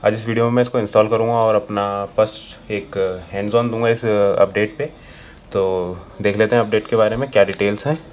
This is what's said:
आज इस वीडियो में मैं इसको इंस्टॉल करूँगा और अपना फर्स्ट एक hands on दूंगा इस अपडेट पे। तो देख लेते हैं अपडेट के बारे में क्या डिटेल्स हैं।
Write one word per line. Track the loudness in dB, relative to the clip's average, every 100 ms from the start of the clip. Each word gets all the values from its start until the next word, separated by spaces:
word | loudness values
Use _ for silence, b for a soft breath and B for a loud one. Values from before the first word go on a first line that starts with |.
आज | 0
इस | 0 -2
वीडियो | 0
में | 2
मैं | 2
इसको | 0 -2
इंस्टॉल | 0 2 4
करूँगा | 2 0
और | 2 2
अपना | 2 0 -4 -4 -4 -4
फर्स्ट | 0 0 -2 -18 -20 -8
एक | -8 -6 -4 -4 -4 -8
hands | -6 0 0
on | 0
दूंगा | 0 0
इस | 0
अपडेट | 0 2 2 4 2 2 -2 -4
पे। | -10 -10 B B B B -6
तो | -2 0 -2 -4 -8 -14 -4
देख | -2 0
लेते | 2 2
हैं |
अपडेट | 2 -2 0
के | 2
बारे | 2 0
में | 0
क्या | 2
डिटेल्स | 2 2 -2 0 -4
हैं। | -4 -6